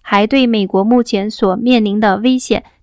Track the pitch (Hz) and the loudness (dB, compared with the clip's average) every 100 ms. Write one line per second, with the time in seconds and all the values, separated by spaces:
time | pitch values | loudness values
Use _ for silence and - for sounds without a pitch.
0 | - 202 214 277 254 220 190 190 208 247 | -4 0 2 2 2 0 0 0 2 2
1 | 233 202 202 - 196 180 240 247 214 202 | 0 -2 -4 -2 -2 0 0 2 2 0
2 | 214 196 240 254 - 226 - _ | 0 0 0 -2 -2 -4 -4 _